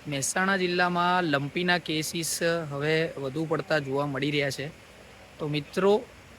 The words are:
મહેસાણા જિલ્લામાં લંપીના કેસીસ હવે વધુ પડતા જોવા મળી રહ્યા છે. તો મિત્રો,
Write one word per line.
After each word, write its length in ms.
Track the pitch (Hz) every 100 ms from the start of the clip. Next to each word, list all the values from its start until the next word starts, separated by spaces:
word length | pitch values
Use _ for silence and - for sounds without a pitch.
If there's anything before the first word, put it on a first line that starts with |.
| 151
મહેસાણા 500 | 139 131 185 190 196
જિલ્લામાં 680 | 180 175 180 175 175 180
લંપીના 540 | 170 139 139 175 180 180
કેસીસ 600 | 170 156 151 170 156 -
હવે 680 | 170 170 151 139 151 160 165 -
વધુ 280 | 135 147 160
પડતા 340 | 151 - 156
જોવા 260 | 135 135 143
મળી 260 | 131 143
રહ્યા 180 | 147 143
છે. 180 | 135 143 - - - - - - -
તો 80 | 151
મિત્રો, 560 | 147 147 190 196 214 - - -